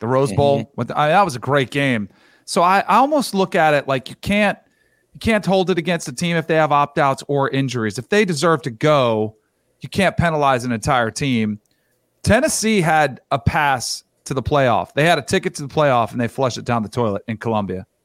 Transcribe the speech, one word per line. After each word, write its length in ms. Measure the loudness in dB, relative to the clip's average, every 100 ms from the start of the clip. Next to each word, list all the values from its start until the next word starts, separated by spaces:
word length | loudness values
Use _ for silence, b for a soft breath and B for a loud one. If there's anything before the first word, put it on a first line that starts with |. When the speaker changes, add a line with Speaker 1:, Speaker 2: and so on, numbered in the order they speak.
Speaker 1:
The 60 | -2
Rose 260 | 0 0
Bowl, 280 | 2 2 2
Speaker 2:
Mm-hmm. 100 | -4 -8
Speaker 1:
with, 160 | -6
I 140 | -2 2
mean, 40 |
that 120 | 2
was 140 | 2 -2
a 20 |
great 300 | -2 0 0
game. 400 | -2 -2 -2 -4 b b b
So 200 | b 0
I, 160 | 2 2
I 180 | 2 2
almost 360 | 2 0 -2
look 220 | -2 0 2
at 180 | 2
it 140 | 2 0
like 220 | -4 -6
you 60 | -12
can't, 400 | -4 0 0 -2 _ _ _ _ _
you 60 | -8
can't 260 | -2 0 2
hold 240 | 2 2
it 80 | 0
against 300 | -2 -4 -6
a 20 |
team 240 | -6 -4 -2
if 120 | 0
they 80 | 2
have 180 | 4
opt-outs 500 | 2 2 0 0 0 -2
or 200 | -2 0
injuries. 480 | 0 -2 -2 -4 -4
If 120 | -2
they 160 | 0 0
deserve 360 | 0 0 0
to 80 | -2
go, 680 | -2 2 2 2 0 -2 -6 _ _ _ _
you 80 | -10
can't 300 | 0 0 2
penalize 480 | 0 2 2 2 0
an 80 |
entire 380 | -4 0 0 0
team. 500 | -2 -2 0 -2 -4 _ _ _ _ _ _
Tennessee 580 | 0 2 2 -2 0 0
had 400 | 2 2 0 -2 -6
a 80 | -4
pass 640 | -2 0 0 0 -4 -10 -14 _ -8
to 80 |
the 100 | -6
playoff. 500 | 0 2 4 2 -2
They 120 | 0 2
had 120 | 2
a 40 |
ticket 340 | 0 -2 -2 -8
to 100 | -6
the 80 |
playoff, 380 | 0 2 2 0
and 80 | -2
they 80 | -4
flushed 300 | -2 -2 -2
it 80 | -4
down 180 | -4
the 60 | -2
toilet 340 | -2 -2 -2 -6
in 100 | -8
Columbia. 400 | -4 -2 -4 -8
And 80 | -12 _